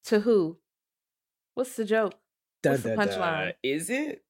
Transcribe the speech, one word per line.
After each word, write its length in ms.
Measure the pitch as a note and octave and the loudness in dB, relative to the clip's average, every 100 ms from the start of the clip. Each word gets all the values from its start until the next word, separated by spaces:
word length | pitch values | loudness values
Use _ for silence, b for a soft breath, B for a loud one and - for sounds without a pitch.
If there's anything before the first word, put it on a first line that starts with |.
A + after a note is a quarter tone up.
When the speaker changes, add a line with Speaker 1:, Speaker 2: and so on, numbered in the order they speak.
| - | 2
Speaker 1:
To 140 | G#3+ | 2
who? 360 | G#3+ G#3+ D#3+ E3+ _ _ _ _ _ _ _ _ _ | 4 4 2 -4 _ _ _ _ _ _ _ _ _
What's 220 | - B3+ - | -8 -6 -4
the 80 | |
joke? 300 | G#3+ A3 G#3 - _ _ _ _ | 0 2 0 -4 _ _ _ _
Speaker 2:
Dun, 100 | C#3+ | 0
Speaker 1:
What's 100 | C#3 | 2
the 120 | A#2 A2 | 0 0
Speaker 2:
dun, 100 | G2+ | 0
dun. 20 | F#2+ | 0
Speaker 1:
punchline? 340 | E3 D#3+ F#2 - | -2 -2 -4 -4
Speaker 2:
Is 280 | C3 D3 F3 | -2 -2 -2
it? 340 | B3+ D4+ - | -4 -4 -8